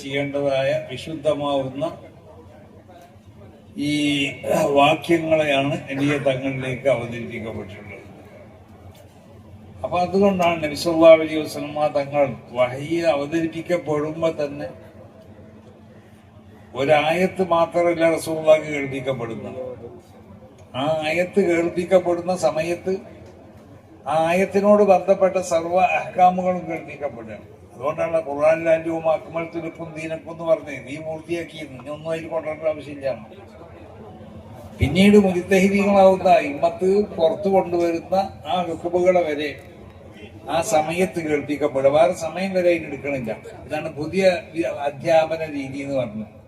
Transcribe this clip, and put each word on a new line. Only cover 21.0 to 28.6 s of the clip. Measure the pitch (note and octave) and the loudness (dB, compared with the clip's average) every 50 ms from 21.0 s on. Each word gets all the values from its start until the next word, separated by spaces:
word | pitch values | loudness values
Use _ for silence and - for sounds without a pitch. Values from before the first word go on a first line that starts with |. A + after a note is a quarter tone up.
ആയത്ത് | D#3 D#3 E3 F3 F3+ F3+ - G3+ | -2 -2 -2 -2 -2 0 0 0
കേൾപ്പിക്കപ്പെടുന്ന | F#3 E3+ E3+ E3 E3+ E3+ - F3 F3+ - F#3+ F3+ F3+ F3+ F3 E3+ E3 F3+ F#3 | 2 2 2 2 0 0 -2 -4 0 4 4 4 4 2 -2 -2 -2 -4 -2
സമയത്ത് | F3+ D#3+ D3+ D3 D#3 D#3+ E3+ F3 E3+ - F#3 F#3+ G3 - - - - - - - - - - - - - - - - - - - - - | 0 0 0 0 0 -2 -4 -4 -6 -4 -4 -4 -6 -6 -12 -20 -20 -20 -20 -20 -20 -20 -20 -20 -20 -20 -20 -20 -20 -20 -20 -20 -14 -6
ആ | C3+ D3+ D#3+ D#3+ | -2 0 0 0
ആയത്തിനോട് | E3 F3 F#3 G3 F#3 - G3+ G3 G#3 G#3 G#3 | 2 2 0 0 0 0 2 4 6 6 6
ബന്ധപ്പെട്ട | G#3 G3 F#3 F3+ F3+ G3 G3 G3 F#3+ F3+ F3+ | 8 6 6 6 6 2 2 4 4 2 2
സർവ്വ | F#3 F3+ - E3+ E3 E3 E3+ F3 F#3 | 0 -2 0 -2 -2 0 0 2 2
അഹ്കാമുകളും | F3+ E3 D#3+ D3+ - - - F3+ F3+ F3+ F3+ F#3 F3+ F#3 F3+ F3 D#3+ D#3+ | 2 2 2 0 -4 -4 2 4 4 6 4 4 0 -2 -2 -2 -4 -8
കേൾപ്പിക്കപ്പെടുകയാണ്. | E3 - - D3+ C#3+ C#3 D3 C#3 A2+ A2+ A2 G#2+ G#2 - - - - - - - - | -8 -8 -10 -12 -12 -8 -8 -8 -8 -10 -14 -14 -14 -16 -18 -20 -20 -20 -20 -20 -12
അതുകൊണ്ടാണ് | - B2 D3 D#3+ E3 E3 E3 E3 D#3+ D#3 C#3 | -8 -6 -6 -4 -2 -4 -2 -2 -2 -2 -2
ഖുർആനിൽ | C#3+ C#3+ D3+ D#3 D#3+ E3 | -2 2 4 4 4 4